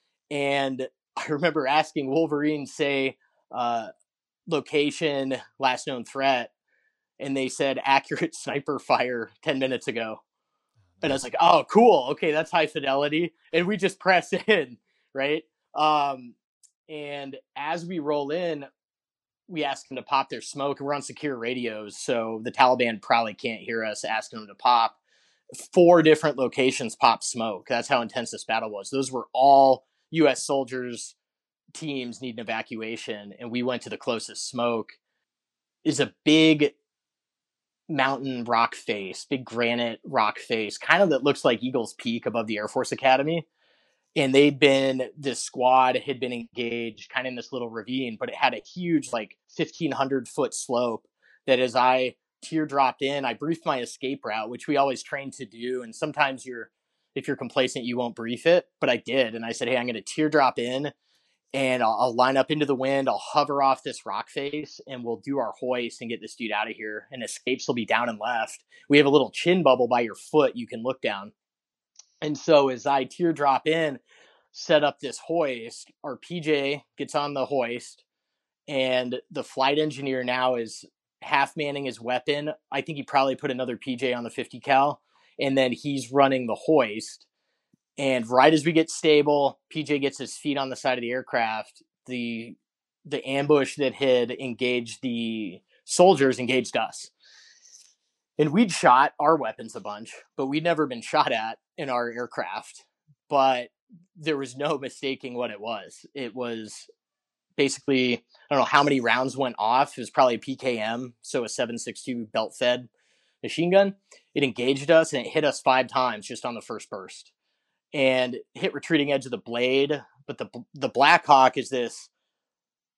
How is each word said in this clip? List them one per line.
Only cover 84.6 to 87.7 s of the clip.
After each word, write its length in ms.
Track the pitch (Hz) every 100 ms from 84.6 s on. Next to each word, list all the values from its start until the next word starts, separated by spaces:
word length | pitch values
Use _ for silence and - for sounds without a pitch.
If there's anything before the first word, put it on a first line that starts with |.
| 139 135 143 - _ _ _ -
and 200 | 139 135
then 140 | 127
he's 400 | 117 147 139 117
running 340 | 139 139 131 120
the 80 |
hoist. 720 | 104 - 156 113 107 - - _ _ _ _ _